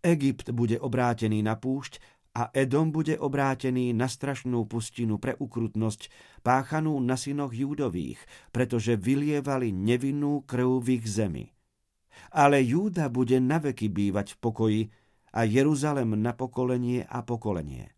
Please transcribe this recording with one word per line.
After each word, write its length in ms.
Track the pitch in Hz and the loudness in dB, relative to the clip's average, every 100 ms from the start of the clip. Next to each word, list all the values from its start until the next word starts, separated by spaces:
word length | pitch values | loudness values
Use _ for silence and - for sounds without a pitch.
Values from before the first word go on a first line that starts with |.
Egypt 480 | 170 165 139 - - 120 | 4 4 2 0 -4 0
bude 240 | 117 117 | 0 0
obrátený 640 | 135 123 123 120 110 107 107 | 0 0 0 2 0 2 0
na 80 | |
púšť 480 | 110 131 135 135 - - _ _ | -2 -2 -4 -6 -18 -20 _ _
a 160 | - 117 | -4 -2
Edom 400 | 135 135 139 160 | 0 2 2 2
bude 280 | 156 156 156 | 0 -2 -2
obrátený 760 | 143 139 139 131 135 127 123 113 | -2 0 0 0 0 0 0 0
na 120 | 127 | 0
strašnú 560 | - 139 135 127 123 107 | -2 -6 -4 -2 -2 -2
pustinu 560 | 117 110 - 117 104 | -4 -6 -4 -2 -2
pre 160 | - - | -4 -6
ukrutnosť 720 | 135 117 113 107 110 107 - - - - | -6 -4 -4 -2 -2 -4 -14 -20 -20 -6
páchanú 560 | - 127 131 156 156 147 | 2 2 2 -2 0 0
na 160 | 123 | 0
synoch 400 | 127 139 143 143 | -2 -2 -4 -4
Júdových, 680 | 113 135 143 135 87 69 57 - - - | -4 -4 -2 -2 -2 -6 -8 -16 -20 -8
pretože 480 | 120 123 120 107 117 | -2 0 2 2 2
vylievali 720 | 98 139 147 147 139 135 120 | 2 0 2 -2 0 -2 0
nevinnú 760 | 95 101 123 135 143 143 147 139 | 0 2 2 2 -2 0 -2 -2
krv 320 | 123 127 127 | 0 2 2
v 200 | 120 127 | 2 0
ich 40 | 113 | 0
zemi. 400 | 101 104 69 57 _ _ _ _ _ _ - - | -2 -2 -2 -10 _ _ _ _ _ _ -20 -6
Ale 280 | 160 143 143 | 4 6 6
Júda 480 | 127 147 208 175 147 | 4 2 0 -2 -2
bude 280 | 120 123 131 | 0 2 4
naveky 520 | 127 160 147 117 107 | 4 0 -2 -2 -2
bývať 440 | 95 101 98 98 | 0 0 0 -4
v 80 | - | -4
pokoji 400 | 120 113 110 107 107 _ _ _ _ | -6 0 0 0 -2 _ _ _ _
a 160 | 110 113 | -2 2
Jeruzalem 640 | 113 139 147 147 143 117 107 | 4 4 2 0 -2 -2 0
na 200 | 110 120 | -2 -4
pokolenie 720 | 127 123 127 123 120 123 - | -6 -4 -2 0 0 -2 -4
a 160 | 123 110 | -8 -6
pokolenie. 680 | 117 110 90 73 64 50 | -6 -4 -4 -6 -10 -14